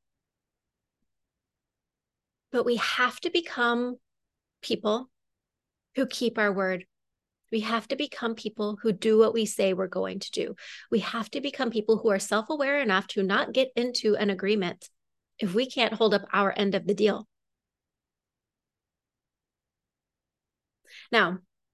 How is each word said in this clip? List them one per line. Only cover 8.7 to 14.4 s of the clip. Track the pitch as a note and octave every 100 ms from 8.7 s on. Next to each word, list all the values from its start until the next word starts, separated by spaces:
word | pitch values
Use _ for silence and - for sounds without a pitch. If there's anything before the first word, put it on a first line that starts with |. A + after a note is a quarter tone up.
| G#3
who | A3+
do | F#3+ A3 G#3+
what | A3
we | A3+ G#3+
say | - G3
we're | F#3 F#3
going | F#3 F#3+ F#3+
to | -
do. | - - G3 - - -
We | A3+
have | - A#3 A3
to | C#4+
become | C#4 - B3
people | A3+ G#3+ A3
who | A3+
are | G3
self-aware | - G#3 G#3+ D#4 C4+ C#4+
enough | A#3+ F#3 G3
to | -
not | F#3+ G#3 -
get | B3+ C4 A#3
into | B3 A#3+ G#3+ G#3
an | G#3
agreement | F#3+